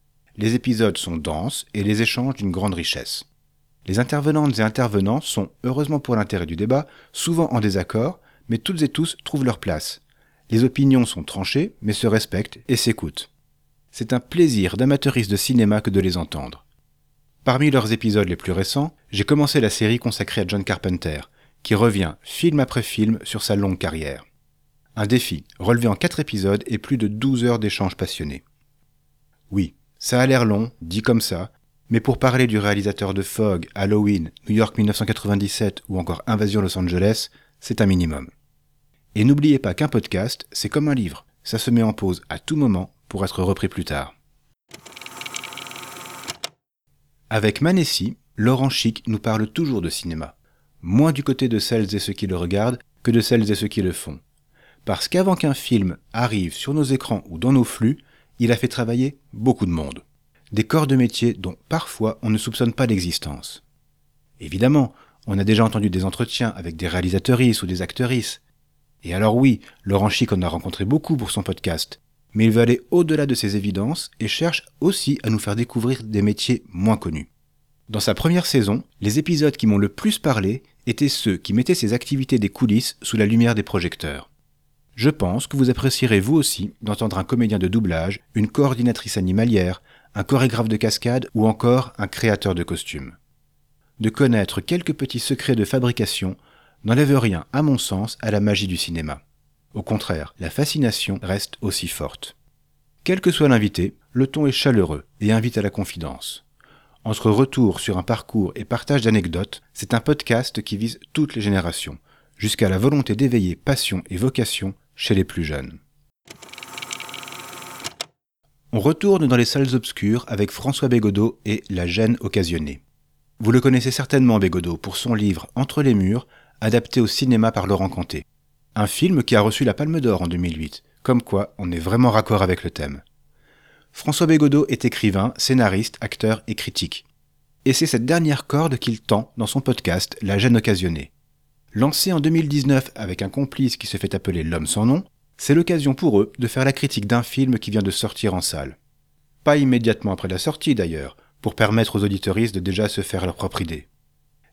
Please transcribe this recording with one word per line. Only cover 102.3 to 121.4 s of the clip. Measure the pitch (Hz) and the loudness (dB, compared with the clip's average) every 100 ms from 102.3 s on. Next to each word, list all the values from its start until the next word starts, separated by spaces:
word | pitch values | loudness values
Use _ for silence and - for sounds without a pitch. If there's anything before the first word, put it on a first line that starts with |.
| - _ _ _ _ _ _ - | -20 _ _ _ _ _ _ -2
Quel | 185 | 0
que | 180 | 2
soit | 165 147 | 4 6
l'invité, | 120 104 - 92 - _ | 6 4 0 -4 -4 _
le | 123 135 | 0 0
ton | 151 147 | 2 0
est | |
chaleureux | 131 143 117 85 73 - - | 2 2 4 2 0 -10 -4
et | 104 | 0
invite | 113 117 113 | 2 2 -2
à | |
la | 101 | -4
confidence. | - - - 80 65 - - _ _ _ _ _ _ - | -4 -8 -6 -10 -10 -14 -14 _ _ _ _ _ _ -6
Entre | 107 113 | 0 2
retour | 107 135 - 113 87 | 4 2 4 2 2
sur | - 92 | -2 -4
un | |
parcours | 87 113 - 110 92 - | -2 -4 -4 -2 -2 -4
et | - | -6
partage | - - 143 | -6 0 0
d'anecdotes, | 113 110 87 82 101 - _ | 4 2 0 -4 -6 -10 _
c'est | - - 117 | -14 -2 -2
un | |
podcast | - 151 - 117 120 - | 0 -2 0 -2 -2 -6
qui | 104 101 | -8 -6
vise | 113 - - - | -6 -8 -10 -4
toutes | 151 - | -2 -2
les | |
générations, | 104 98 85 - - 67 _ _ _ - | 0 0 0 -6 -10 -14 _ _ _ -6
jusqu'à | 104 - 101 | -4 0 0
la | 95 | 2
volonté | 120 143 131 131 | 2 2 0 0
d'éveiller | 135 120 92 85 | 2 2 0 -2
passion | - 139 - 92 - | -2 -2 -2 -4 -6
et | 92 | -4
vocation | 123 131 117 - 98 98 _ - | -2 -2 -4 -4 -8 -10 _ -8
chez | - 101 | 0 2
les | 92 | 0
plus | - | -2
jeunes. | 78 73 65 82 _ _ _ _ - - - - - - - - - - - - - - - - - - - _ _ _ _ _ - 110 | -6 -6 -10 -16 _ _ _ _ -20 -20 -20 -20 -18 -16 -14 -14 -14 -16 -16 -18 -18 -18 -18 -14 -14 -14 -16 _ _ _ _ _ -6 0
On | |
retourne | 110 160 202 190 147 | 2 2 4 4 6
dans | 120 | 4
les | 120 | 4
salles | 143 135 127 | 2 2 0
obscures | - - 104 117 - | -2 -4 0 0 -2
avec | 101 101 | -2 -2
François | - 135 135 135 | -2 -4 -2 2
Bégodeau | 120 107 98 113 - | 4 4 2 0 0